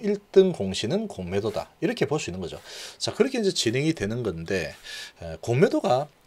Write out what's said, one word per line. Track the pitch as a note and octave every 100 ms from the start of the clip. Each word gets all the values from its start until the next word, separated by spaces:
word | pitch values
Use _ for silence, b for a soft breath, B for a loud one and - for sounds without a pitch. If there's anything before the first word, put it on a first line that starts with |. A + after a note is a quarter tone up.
일 | G#3 G3+ -
등 | G3+ F#3+
공신은 | E3 G3 F#3 G#3 F#3+ A3
공매도다. | - F3+ G3 G#3+ - - -
이렇게 | E3+ - C3+
볼 | D3+
수 | -
있는 | F#2+
거죠. | E2+ D2 - B B B
자, | -
그렇게 | - B3 C4
이제 | G3+
진행이 | E3+ - B2 D#3
되는 | D#3 G2+ A#2+
건데, | A2+ E3 E3 F#2+ D2+ - B B B B
에, | E2+ D#2+
공매도가 | - A#2+ G#3 D#4 G#3 C3 D3+ _